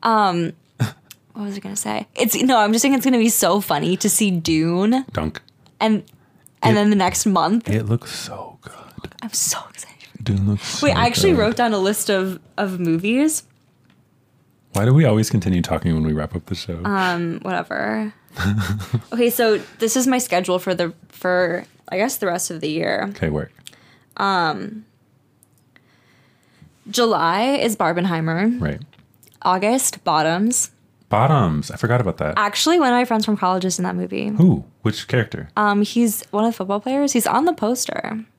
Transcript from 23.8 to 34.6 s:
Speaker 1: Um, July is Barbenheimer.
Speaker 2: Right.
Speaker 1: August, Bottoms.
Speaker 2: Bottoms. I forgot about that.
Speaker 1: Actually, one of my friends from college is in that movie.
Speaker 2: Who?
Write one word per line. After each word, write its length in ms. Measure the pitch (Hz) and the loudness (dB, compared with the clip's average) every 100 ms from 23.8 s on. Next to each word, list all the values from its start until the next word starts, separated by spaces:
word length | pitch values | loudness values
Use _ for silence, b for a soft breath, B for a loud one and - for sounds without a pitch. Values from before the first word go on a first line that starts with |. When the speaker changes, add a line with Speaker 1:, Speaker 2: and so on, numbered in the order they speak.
| B B B - | B B B -6
Speaker 1:
Um, 680 | 196 190 170 147 185 220 - _ _ _ _ _ _ _ _ _ b b b b b b b b b _ - | -2 0 -2 -4 -10 -14 -18 _ _ _ _ _ _ _ _ _ b b b b b b b b b _ -8
July 540 | 202 233 185 165 185 240 277 | 0 2 2 2 2 0 0
is 200 | 240 214 | 0 0
Barbenheimer. 840 | 175 170 185 165 160 165 202 247 | 0 0 0 0 0 0 0 0
Speaker 2:
Right. 200 | 156 147 131 _ _ _ - _ | -4 -6 -10 _ _ _ -20 _
Speaker 1:
August, 600 | - 185 202 254 247 - | 0 2 2 0 -2 -4
Bottoms. 680 | - 156 156 170 214 247 - _ _ _ _ | -2 0 2 0 0 -2 -4 _ _ _ _
Speaker 2:
Bottoms. 600 | 101 127 151 95 76 71 | 2 4 4 4 0 -4
I 60 | - | -4
forgot 240 | 113 120 | 0 2
about 160 | 101 85 | 0 -2
that. 160 | 76 123 | -2 0
Speaker 1:
Actually, 420 | 208 208 - 349 | -2 0 2 4
one 100 | 269 | 4
of 40 | 247 | 2
my 100 | 247 | 2
friends 200 | 220 220 | 0 0
from 120 | 208 | 0
college 280 | 180 185 185 | 0 0 0
is 140 | 180 | -2
in 40 | |
that 120 | 180 180 | -4 -4
movie. 320 | 180 196 208 | -6 -6 -6
Speaker 2:
Who? 360 | 214 180 143 | 4 6 4